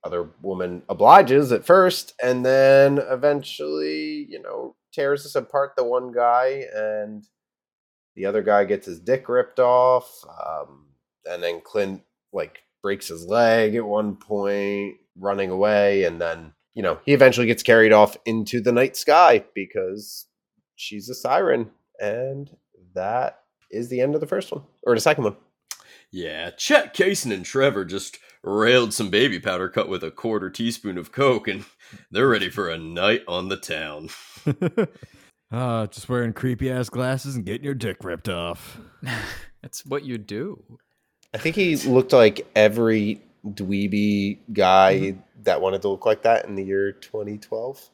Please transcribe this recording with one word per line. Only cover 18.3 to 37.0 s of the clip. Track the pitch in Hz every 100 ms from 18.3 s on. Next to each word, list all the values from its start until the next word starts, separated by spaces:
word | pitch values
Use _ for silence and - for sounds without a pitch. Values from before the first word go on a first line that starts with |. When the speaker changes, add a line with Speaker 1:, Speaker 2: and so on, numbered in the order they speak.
| 113 107 123
Speaker 1:
the | 113
night | 120 131 -
sky | - 151 175 117 - -
because | 95 104 95 101 107 - - _ _ _ _ _
she's | - 104 107
a |
siren, | 123 123 139 - 123 110 _ _ _
and | 104 113 131 139 143 _ _ _ 90
that | 90 95 120 - - _ _ _
is | 107 120
the | 127
end | 131
of | 151
the | 151
first | 185 -
one, | 147 - _
or | -
the | 117
second | 156 151
one. | 113 98 _ _ _ - _ - _
Speaker 2:
Yeah, | 92 82 78 85
Chet, | - - 285 -
Kason, | - 185 196 127
and | 98
Trevor | 90 135 135 104
just | 90 95 - - _ _
railed | - 104 110 127 117
some | - 107
baby | 101 135 92
powder | 104 90 92
cut | - 85
with | 92
a | 82
quarter | - 120 107 95
teaspoon | - 117 117 104 90
of | 80
coke, | - 135 120 110
and | 101 104 _ - - _
they're | 98 135
ready | 107 92
for | 104 92
a | 82
night | 80 85 98 110 -
on | 90 92
the | 95
town. | - 78 78 76 78 - - - -
Speaker 3:
<laughs> | 135 175 - 202 - - _ _ _ _
Uh, | 117 123 117 107
just | - -
wearing | 123 117
creepy-ass | 110 131 120 135 127 120
glasses | 117